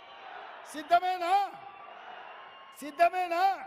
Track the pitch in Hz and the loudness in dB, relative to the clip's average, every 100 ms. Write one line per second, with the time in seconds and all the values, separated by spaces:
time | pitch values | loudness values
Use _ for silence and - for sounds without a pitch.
0 | - - - - - - - 294 302 349 | -20 -18 -16 -16 -16 -16 -14 -12 4 4
1 | 370 370 349 392 392 - - - - - | 4 -2 2 2 2 -6 -16 -18 -18 -18
2 | - - - - - - - - 285 294 | -16 -16 -16 -18 -20 -20 -20 -14 -10 4
3 | 339 370 359 330 381 349 | 4 4 -2 2 2 2